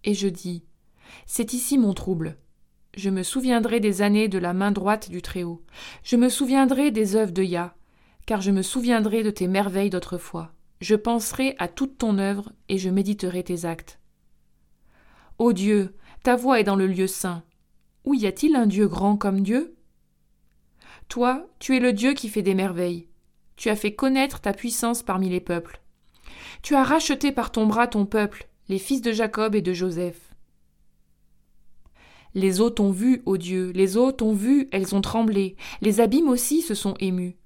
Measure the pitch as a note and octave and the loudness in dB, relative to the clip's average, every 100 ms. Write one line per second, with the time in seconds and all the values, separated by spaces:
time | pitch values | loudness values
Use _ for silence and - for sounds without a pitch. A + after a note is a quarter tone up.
0 | - G3 G3 F3 F3+ E3+ - _ _ _ | -2 -2 -2 -4 -10 -10 -14 _ _ _
1 | - - - - A#3 B3 - C#4 G#3+ F#3 | -20 -20 -8 -6 -4 -4 0 2 2 0
2 | - F3 D#3+ D#3 _ _ _ _ _ - | -4 -4 -4 -10 _ _ _ _ _ -6
3 | G3 F#3+ F3+ C4+ B3+ A#3+ A3+ A#3 G#3 F#3+ | -2 -2 -2 -2 2 2 2 2 2 2
4 | G#3 G#3 A3 F#3+ F3 F#3 G3+ G3+ F#3+ G#3+ | 2 4 2 0 -2 0 0 0 0 -2
5 | G3+ F3 - F#3 E3+ E3+ - - - - | -4 -12 -8 -8 -8 -10 -18 -20 -20 -18
6 | - A#3+ B3+ B3+ C4 C4+ C4+ C4 D4 A3 | 0 4 4 2 2 4 4 4 2 2
7 | G#3 G#3+ G#3+ F3 F#3+ E3+ F3 - _ _ | 2 2 0 0 -2 -2 -6 -14 _ _
8 | _ _ - A3+ F#3+ G3 F#3 B3+ A#3+ A#3 | _ _ -4 -2 2 0 0 -2 0 2
9 | G#3+ A3+ G#3+ G#3 F#3 F#3+ G3+ F#3 G3+ F3+ | 2 0 -2 -2 0 0 0 0 -2 -2
10 | - F3 - E3+ E3 - _ _ F3+ G#3+ | -6 -12 -10 -12 -12 -18 _ _ 0 0
11 | A3 A#3 A3 - C4+ C4+ C4+ - C4+ - | 2 -2 -2 -2 -2 -2 -8 -4 -6 -2
12 | A3+ G3 G3 G3+ G#3 - - F#3+ F#3 F#3+ | 0 0 0 -4 -8 -20 -6 -4 0 0
13 | G3 G#3 F3+ F3+ F3+ F3 E3+ E3 - - | 0 -2 -4 -6 -6 -6 -6 -8 -14 -20
14 | _ _ _ _ _ _ _ _ _ _ | _ _ _ _ _ _ _ _ _ _
15 | _ _ _ - A#3 F#3 G3 G#3 F#3+ - | _ _ _ 2 2 4 2 2 0 -8
16 | - - - A#3+ B3 B3+ G3+ G3 F#3+ F#3 | -20 -4 2 2 4 4 4 2 2 0
17 | F#3+ - F#3 E3+ - _ _ _ _ _ | -2 -2 -6 -8 -12 _ _ _ _ _
18 | - C4+ G#3 - D4+ C#4+ G#3+ F#3+ G3+ - | -2 0 0 0 2 4 4 4 2 2
19 | G3 G#3 G3+ G3 G3 B3 E4+ - _ _ | 0 2 0 0 0 0 -2 -14 _ _
20 | _ _ _ _ _ _ _ _ - - | _ _ _ _ _ _ _ _ -20 -20
21 | - A#3+ A#3+ C4 F4 _ - C4 B3 G3+ | -12 0 0 0 -8 _ 0 4 4 4
22 | B3+ C#4+ A3 G#3 F#3+ F#3+ F#3+ E3+ F3+ E3+ | 0 0 -4 -2 0 0 0 -2 -4 -4
23 | - - _ _ _ - A3 G#3 G#3 G#3 | -12 -20 _ _ _ -6 -2 0 -2 0
24 | C4+ C4+ C4+ - G#3 G3+ A#3+ A#3 A#3 A#3+ | 2 2 0 -2 -6 -4 -6 -4 -2 -4
25 | - F#3 F#3 F3+ F3+ E3+ E3 - - _ | -4 -2 -2 -2 -4 -6 -6 -20 -20 _
26 | _ _ - - - - - C#4 B3+ D#4 | _ _ -20 -20 -18 -16 0 2 4 2
27 | D#4 C#4+ C#4+ C#4 A#3 A3+ A3 G#3+ A#3+ A3 | 2 0 0 0 -4 0 2 2 0 0
28 | G3 A3 G#3 - - _ - F#3+ - C4+ | 0 0 -2 -6 -20 _ -6 -6 -2 -2
29 | A#3 A3 A3 A3 A3 G#3 F3+ F3 F#3 E3+ | 0 -2 -2 -2 0 0 0 -2 -4 -4
30 | F3 E3 - - - _ _ _ _ _ | -6 -8 -20 -20 -20 _ _ _ _ _
31 | _ _ _ _ _ - - - - _ | _ _ _ _ _ -20 -20 -20 -20 _
32 | - - - F#3+ F#3+ F#3 A#3 A#3 G3+ F#3+ | -20 -20 -10 0 0 4 2 4 2 2
33 | A#3+ B3 - F#3+ F3 F#3 F#3 F3+ F#3+ G3+ | 2 2 0 -2 -2 -4 -4 2 2 4
34 | B3+ C4 A3 G#3 A3 C#4+ C4+ G3 F#3+ G3 | 2 2 0 0 4 2 2 -4 0 0
35 | G3 A3+ A3 G3+ F#3+ - - - G#3 G#3 | 0 0 2 2 -2 -6 -16 -2 0 4
36 | A3+ C4+ D#4 B3 - D#4 E4 G#3 G3+ - | 4 4 4 2 2 0 0 -4 -4 -2
37 | F#3+ F3+ F3+ - | -2 -2 -4 -10